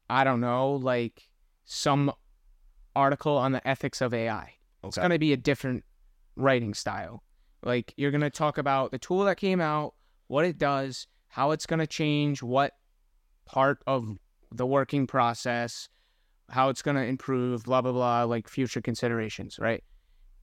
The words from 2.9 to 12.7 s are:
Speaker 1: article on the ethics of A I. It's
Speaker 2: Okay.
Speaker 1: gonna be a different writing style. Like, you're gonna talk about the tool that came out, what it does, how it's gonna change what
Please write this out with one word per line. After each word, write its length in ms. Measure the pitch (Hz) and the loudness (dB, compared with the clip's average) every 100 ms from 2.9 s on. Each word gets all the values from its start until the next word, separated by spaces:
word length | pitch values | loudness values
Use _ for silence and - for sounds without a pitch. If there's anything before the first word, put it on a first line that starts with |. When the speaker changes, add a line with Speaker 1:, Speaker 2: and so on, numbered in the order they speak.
| 139 | 2
Speaker 1:
article 400 | 139 143 151 143 | 2 2 2 2
on 160 | 131 | 2
the 160 | 131 131 | 0 -2
ethics 320 | 135 139 - | -2 -4 -2
of 140 | 127 | -2
A 160 | 117 113 | 0 -2
I. 240 | 104 - - _ _ 98 | -4 -10 -20 _ _ -10
It's 120 | 180 | -2
Speaker 2:
Okay. 60 | |
Speaker 1:
gonna 160 | 180 170 | 2 2
be 140 | 156 | 2
a 40 | 135 | 2
different 460 | 123 135 131 123 - _ _ _ _ - | 2 0 -2 -6 -8 _ _ _ _ -2
writing 360 | 135 127 113 | 2 2 0
style. 500 | 104 - 101 92 117 - _ _ _ | -6 -6 -8 -10 -14 -20 _ _ _
Like, 320 | - 123 - - | -2 -2 -2 -4
you're 140 | 143 | -2
gonna 180 | 147 147 | 0 -2
talk 280 | - 151 143 | -2 -2 0
about 340 | 139 135 127 | 0 0 -2
the 80 | 127 | -6
tool 260 | - 180 202 | -2 0 2
that 100 | 175 | 0
came 240 | 196 185 | 0 0
out, 360 | 160 151 151 - _ _ - | 0 -2 -4 -10 _ _ -4
what 180 | 135 175 | 0 0
it 120 | 143 | 0
does, 500 | 143 139 135 123 - _ _ | 0 0 -4 -8 -14 _ _
how 200 | - 139 | -2 0
it's 160 | 156 - | 0 0
gonna 180 | 165 156 | -2 -2
change 560 | - 151 147 147 139 | -2 0 2 2 -2
what 360 | 120 131 139 | 0 2 2